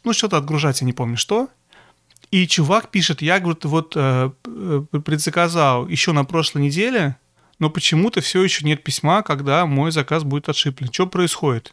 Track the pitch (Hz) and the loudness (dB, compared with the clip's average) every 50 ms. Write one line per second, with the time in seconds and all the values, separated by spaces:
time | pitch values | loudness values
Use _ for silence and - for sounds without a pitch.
0 | - 233 220 - - 202 180 156 143 147 156 147 156 147 131 - 131 127 120 - | -2 -2 -2 0 -2 0 0 -2 -2 0 -2 0 0 0 0 0 -2 -2 -2 -2
1 | 123 117 120 113 - - 202 226 269 - _ _ _ _ _ - - _ _ _ | -4 -4 -2 -4 -2 -2 0 -2 -2 -4 _ _ _ _ _ -20 -20 _ _ _
2 | _ _ _ _ _ - - 185 180 - - - 147 139 196 226 - - - 196 | _ _ _ _ _ -2 2 2 2 2 2 2 2 4 4 2 0 0 -2 -2
3 | 170 - 156 - 151 156 180 196 180 170 165 - - 147 151 160 160 - - 156 | 0 0 -2 -2 0 2 2 2 2 0 -2 -2 -2 0 0 0 0 -2 -2 0
4 | 139 135 127 127 131 131 131 _ - 240 233 226 196 180 151 139 147 - - 147 | 0 2 2 2 0 -2 -4 _ -16 -16 -12 -10 -4 -2 -2 -2 -2 -2 -6 -4
5 | 147 - 156 147 - 165 143 175 175 170 170 170 151 135 127 123 127 - 131 123 | -2 -2 -2 -2 -2 -2 0 0 0 2 2 2 2 2 2 0 -2 -2 -2 -2
6 | - 185 160 143 135 - - 165 151 - - 147 143 143 143 175 214 247 262 226 | 0 2 2 2 0 0 0 -2 -2 -2 -2 0 0 0 0 0 0 0 0 0
7 | 165 139 127 _ _ _ _ _ _ _ _ - 160 156 156 165 - - 165 156 | 0 0 -2 _ _ _ _ _ _ _ _ -2 -2 -2 -2 0 -2 2 2 4
8 | 185 240 - 175 147 - - 185 190 180 - - 147 151 151 143 - - 127 - | 2 2 0 -2 -4 0 2 2 2 2 2 0 0 0 -2 -2 -2 -6 -6 -2
9 | - 147 180 214 - - 147 139 143 139 139 165 180 156 139 135 147 165 160 156 | 0 2 2 2 2 -2 -4 -4 0 0 2 2 2 2 2 2 0 0 0 -2
10 | 135 - 151 165 156 139 139 147 - - 147 - - 143 131 - 135 120 - - | -2 0 0 -2 0 0 -2 -4 -2 -4 -4 -2 -2 -2 -2 -4 -8 -6 -2 -2
11 | 185 180 - 180 180 165 - - - 143 123 113 - - | -2 0 0 0 0 0 0 0 0 0 0 -2 -4 -10